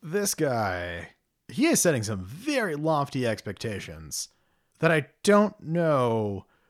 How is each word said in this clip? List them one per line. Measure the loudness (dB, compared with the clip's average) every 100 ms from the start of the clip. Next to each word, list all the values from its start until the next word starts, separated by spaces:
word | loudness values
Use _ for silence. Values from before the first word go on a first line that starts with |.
This | -4 -2 -2
guy, | 0 0 2 0 -2 -6 -8 -10 _ _ _ _
he | 0 2
is | 4
setting | 4 2
some | 0 -4
very | -8 -10 -4 -2 0
lofty | -2 0 0 0 -2 -2
expectations | -2 -6 -8 -6 -6 -8 -14 -10 -10 -10 _ _ _ _ _
that | 0
I | 2 -2 _
don't | 4 6 6 0
know | -4 0 2 4 4 2 0 -4 -8 _ _